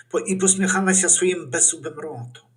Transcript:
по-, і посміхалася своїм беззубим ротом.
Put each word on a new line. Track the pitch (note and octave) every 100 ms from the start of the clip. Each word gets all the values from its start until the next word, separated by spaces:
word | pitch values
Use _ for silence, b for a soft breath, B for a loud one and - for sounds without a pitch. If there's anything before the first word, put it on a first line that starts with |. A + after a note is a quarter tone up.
| -
по-, | A#3
і | - F#3+
посміхалася | F#3+ F#3+ F#3+ F#3+ F#3+ F#3+ F3
своїм | - F#3 F3 C#3
беззубим | A#2+ - - D#3
ротом. | - - B2 A#2+ - _